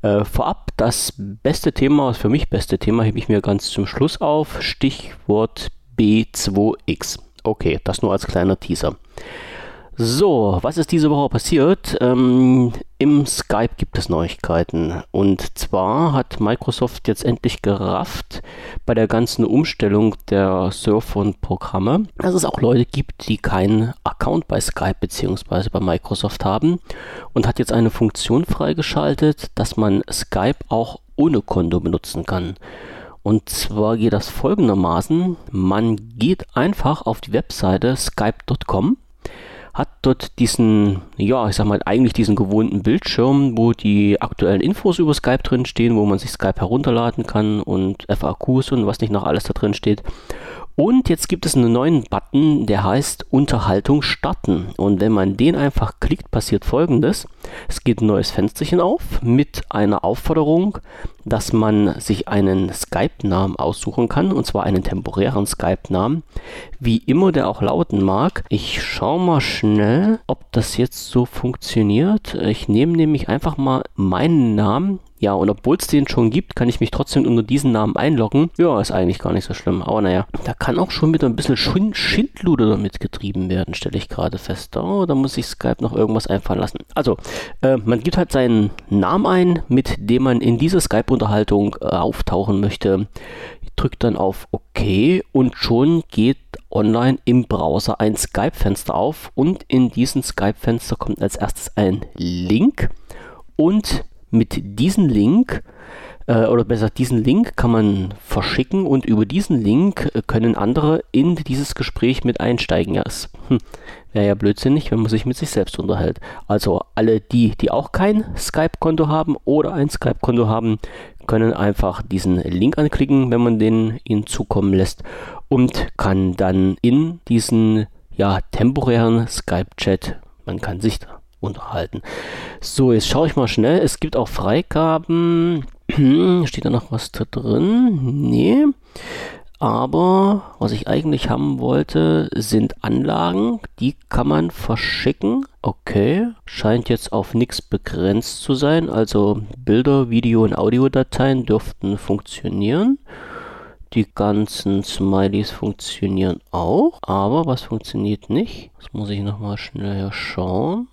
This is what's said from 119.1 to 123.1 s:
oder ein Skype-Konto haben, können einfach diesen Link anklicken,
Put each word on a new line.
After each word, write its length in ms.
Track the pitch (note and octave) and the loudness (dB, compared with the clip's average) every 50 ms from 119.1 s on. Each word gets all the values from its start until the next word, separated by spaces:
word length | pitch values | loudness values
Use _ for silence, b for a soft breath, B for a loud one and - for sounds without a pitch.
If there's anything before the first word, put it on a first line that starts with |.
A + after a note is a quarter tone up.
| D3+ D#3 D#3 D#3+ C#3+ - - | 2 0 0 0 -2 -2 0
oder 280 | - C3+ D3+ - - F3 | 0 2 2 2 0 0
ein 160 | E3 C#3 D3 | 0 -2 -2
Skype-Konto 600 | - - - B2+ A#2 - - - A#2+ A#2+ A#2 G#2+ | -2 -2 -2 -2 -2 -2 -2 0 2 2 2 2
haben, 320 | A2 A2+ A2+ A2+ A2 A2 B B B B B B B B - - | 2 0 0 0 -2 -2 B B B B B B B B -6 0
können 240 | - A2 A2+ A2+ - | 2 2 4 2 2
einfach 500 | - G2 G2+ G2+ - - G2 F2 - - | 2 0 0 2 2 0 0 0 -4 -6
diesen 400 | - G2 F#2+ F2+ G2 F#2 F2+ - | -4 -4 -2 0 2 0 0 0
Link 340 | - F2 F2+ G2+ C3 D3+ | 0 0 2 2 2 2
anklicken, 540 | - D3+ D3 - - C#3 C3+ | 2 0 0 2 0 2 4